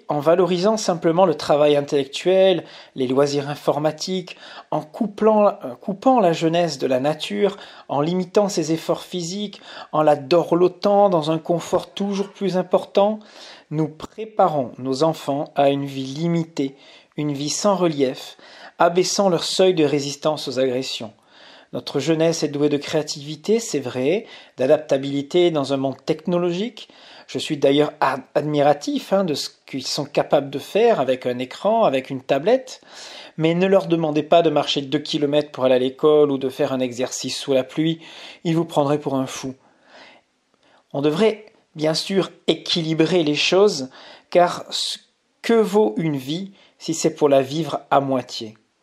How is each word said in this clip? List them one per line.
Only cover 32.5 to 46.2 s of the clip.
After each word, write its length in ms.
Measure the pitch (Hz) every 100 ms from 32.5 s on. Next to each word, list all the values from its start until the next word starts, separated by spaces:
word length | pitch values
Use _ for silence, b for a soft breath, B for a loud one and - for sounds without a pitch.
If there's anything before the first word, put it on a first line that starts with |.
| 262 - - B B B B B -
Mais 160 | 160 170
ne 100 | 190
leur 220 | 190 170
demandez 360 | 165 160 151
pas 180 | 151 170
de 80 | 165
marcher 320 | 147 139 156
deux 180 | 135 147
kilomètres 520 | 147 156 143 147 147
pour 140 | - 131
aller 100 | 127
à 40 |
l'école 520 | 127 131 151 151 147
ou 60 | 135
de 100 | 131
faire 220 | 127 139
un 80 | 131
exercice 580 | 127 120 123 - 135 -
sous 160 | -
la 120 | 131 127
pluie. 340 | - 160 160 B B B B 175
Ils 100 | 165
vous 100 | 165
prendraient 340 | 156 143 147
pour 160 | 147 135
un 100 | 131
fou. 300 | - 135 127 b b b b b b b _ _ _ b b b
On 80 | 143
devrait, 460 | 147 160 220 214 - _ _ 156
bien 180 | 156
sûr, 380 | 156 - 190 - - -
équilibrer 760 | 160 - - 160 160 160 180
les 120 | 151 147
choses, 540 | - 185 208 156 131 B B B B
car 340 | 175 175 143 -
ce 300 | - - - _ _ _ _
que 120 | -
vaut 400 | 226 196 208 214 214
une 180 | 160
vie 360 | 143